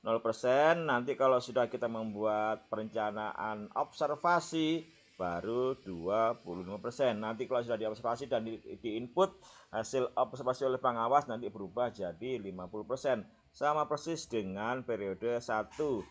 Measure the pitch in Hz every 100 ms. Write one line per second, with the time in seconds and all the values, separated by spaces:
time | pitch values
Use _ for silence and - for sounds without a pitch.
0 | 117 113 117 110 127 131 156 170 160 123
1 | 123 123 135 127 123 120 117 120 117 113
2 | 113 104 107 107 107 107 - 107 107 110
3 | 107 104 107 - 104 107 104 - 147 -
4 | 147 147 175 175 165 165 156 165 160 -
5 | _ - 90 85 95 120 127 127 98 85
6 | 85 107 113 120 87 87 92 101 110 120
7 | 131 107 110 113 123 127 117 113 110 107
8 | 113 120 135 120 110 110 - 98 117 110
9 | 120 165 190 - - - - 107 110 135
10 | 123 - 127 131 127 131 135 127 131 117
11 | 117 143 143 113 110 101 98 104 120 101
12 | 90 85 120 123 98 92 90 107 107 131
13 | 139 120 101 _ _ - 143 151 151 147
14 | 165 160 - 113 95 98 110 127 120 110
15 | 98 92 113 120 117 107 104 - 151 113
16 | 90